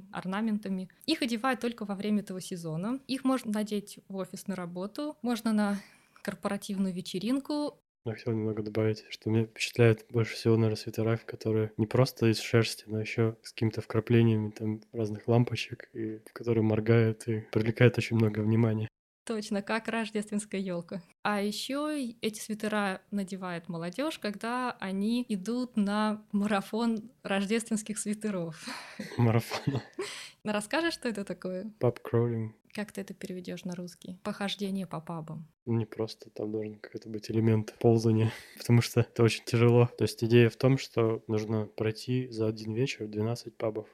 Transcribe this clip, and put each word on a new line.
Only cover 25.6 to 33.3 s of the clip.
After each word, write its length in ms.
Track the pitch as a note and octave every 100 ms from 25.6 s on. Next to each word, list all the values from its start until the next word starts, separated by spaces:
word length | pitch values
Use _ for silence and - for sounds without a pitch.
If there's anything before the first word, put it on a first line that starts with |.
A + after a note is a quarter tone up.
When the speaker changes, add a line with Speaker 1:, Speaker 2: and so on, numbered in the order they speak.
| B3 A3
Speaker 1:
на 480 | G3 G#3 G#3+ G#3 -
марафон 800 | G3+ G#3 G3+ G3 A3 A#3 A3 - _
рождественских 760 | G#3 G3 G3 A3+ A3+ G#3+ G#3+ G#3
свитеров. 680 | G3+ G#3+ G#3+ F#3 E3 D#3 - - - - - -
Speaker 2:
Марафон. 640 | A#2 A#2 - - - C3+ - - G4+
Speaker 1:
<laughs> 320 | - - -
Расскажешь, 500 | G#3 G#3 G#3 D4 E4
что 160 | - A#3+
это 140 | G#3
такое? 460 | G3 F3+ F#3 F#3 G#3+ -
Speaker 2:
Паб-кроулинг. 760 | B2 - - A#2 A#2+ A2+ A2 - _
Speaker 1:
Как 180 | - G#2
ты 80 | -
это 120 | G3
переведёшь 520 | F#3+ F#3